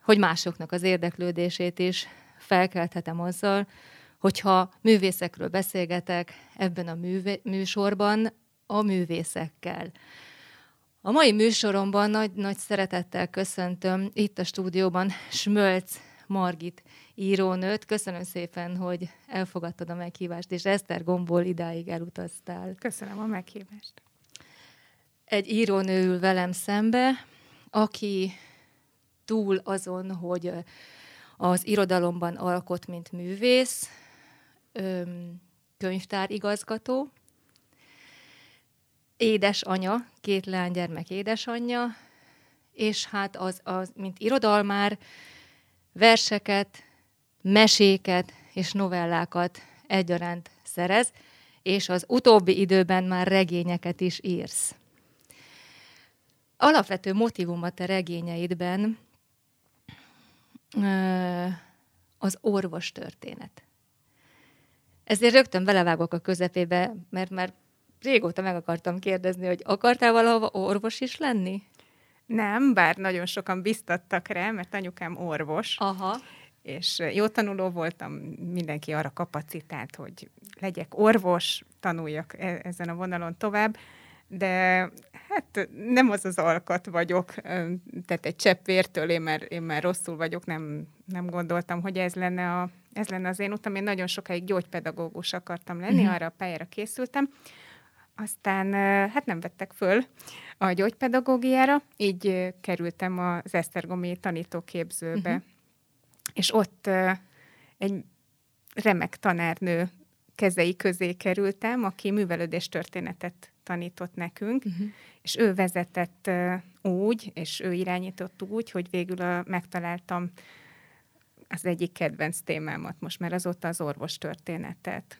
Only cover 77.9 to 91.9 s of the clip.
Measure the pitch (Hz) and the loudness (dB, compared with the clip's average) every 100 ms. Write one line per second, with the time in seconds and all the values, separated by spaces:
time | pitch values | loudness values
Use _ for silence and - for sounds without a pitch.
77.9 | - 156 147 156 - 170 180 160 147 151 | -6 -12 -10 -12 -10 -8 -6 -6 -8 -4
78.9 | 151 151 - 175 151 151 165 - 147 110 | -4 -4 -6 -6 -8 -10 -14 -12 -12 -12
79.9 | - - 175 - _ - - 190 180 165 | -14 -16 -18 -20 _ -20 -10 -8 -8 -10
80.9 | - 214 220 185 175 - - - _ 185 | 4 6 6 4 2 0 -6 -10 _ -4
81.9 | 165 156 151 165 - 190 175 180 175 170 | -4 -6 -8 -10 -8 -6 -6 -10 -8 -8
82.9 | 170 185 175 170 175 214 208 214 220 - | -6 -6 -6 -6 -6 -2 0 0 -2 -16
83.9 | - - - _ 190 190 185 185 185 185 | -20 -20 -20 _ -4 0 2 4 4 2
84.9 | - - - - 330 - 208 180 131 220 | -8 -20 -20 -6 -6 -4 -6 -6 -8 2
85.9 | 254 254 208 190 180 170 165 - 180 196 | 4 6 4 -2 0 2 2 0 -4 -2
86.9 | 170 170 180 180 - - 180 170 180 - | -2 0 0 -2 -12 -6 -4 -4 -6 -8
87.9 | - 180 170 - 175 214 180 - 185 185 | -14 -6 -4 -4 4 4 4 2 2 2
88.9 | 175 160 170 160 156 - 170 165 151 175 | -2 0 0 0 -4 -4 -8 -4 -2 0
89.9 | 180 - 160 160 170 175 160 156 151 160 | -2 -6 -6 -4 -4 -6 -6 -6 -8 -12
90.9 | _ - 180 180 175 170 175 175 175 190 | _ -10 -8 -4 -6 -2 -2 -2 -4 -4